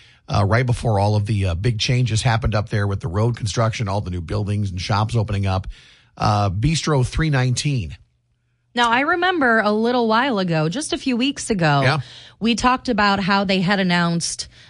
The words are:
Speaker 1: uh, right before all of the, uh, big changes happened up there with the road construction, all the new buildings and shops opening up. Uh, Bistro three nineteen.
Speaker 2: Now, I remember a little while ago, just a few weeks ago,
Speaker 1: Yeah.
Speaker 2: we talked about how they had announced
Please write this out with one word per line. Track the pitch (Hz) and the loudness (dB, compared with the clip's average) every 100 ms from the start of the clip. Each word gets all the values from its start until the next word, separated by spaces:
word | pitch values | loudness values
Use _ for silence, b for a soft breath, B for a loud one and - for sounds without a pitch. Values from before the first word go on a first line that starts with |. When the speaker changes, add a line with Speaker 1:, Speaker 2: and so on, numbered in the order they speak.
| B B - | B B -4
Speaker 1:
uh, | 135 | 0
right | 98 113 123 | 2 2 2
before | 123 123 101 | 0 0 2
all | 101 107 | 2 2
of | 101 | 0
the, | 104 95 | 0 0
uh, | 82 | 0
big | 120 107 | -2 -2
changes | - 123 123 113 | 0 0 0 0
happened | 127 110 117 | 0 0 0
up | 110 - | -2 -2
there | 107 101 | -2 -2
with | 98 | -2
the | 80 | -4
road | 95 117 113 | 0 0 -2
construction, | 101 120 110 - 101 | -4 0 -2 -2 -4
all | 101 | -4
the | 90 | -4
new | 90 | -6
buildings | 78 104 101 104 98 | -4 -4 -2 -2 -2
and | 90 | -4
shops | 90 104 110 117 | -2 0 0 0
opening | 98 101 98 | -2 -2 0
up. | 95 - B B B B - | -2 -4 B B B B -2
Uh, | 110 104 101 | 0 2 0
Bistro | 92 139 160 160 143 120 | 0 0 0 0 0 0
three | - 160 | 0 0
nineteen. | 135 127 120 151 135 80 - _ _ _ _ _ _ _ | 2 0 0 -2 -2 -4 -12 _ _ _ _ _ _ _
Speaker 2:
Now, | 240 240 | 0 2
I | 233 | 2
remember | 294 349 359 359 254 226 | 0 0 0 2 2 4
a | 208 | 2
little | 214 226 247 226 | 2 2 2 2
while | 220 277 202 | 2 2 0
ago, | 185 160 156 | 0 0 0
just | 220 311 | -2 -4
a | 339 | -4
few | 269 240 | -2 0
weeks | 269 277 - | -2 -2 -4
ago, | 208 160 139 | 0 2 4
Speaker 1:
Yeah. | 135 151 B B B - | 2 0 B B B -4
Speaker 2:
we | 226 233 | -2 2
talked | 254 254 262 | 2 0 0
about | 214 208 196 | 0 2 2
how | 196 196 196 | 2 0 2
they | 190 | 0
had | 185 196 | 2 2
announced | 185 175 170 170 - - - B | 2 2 2 0 -4 -8 -12 B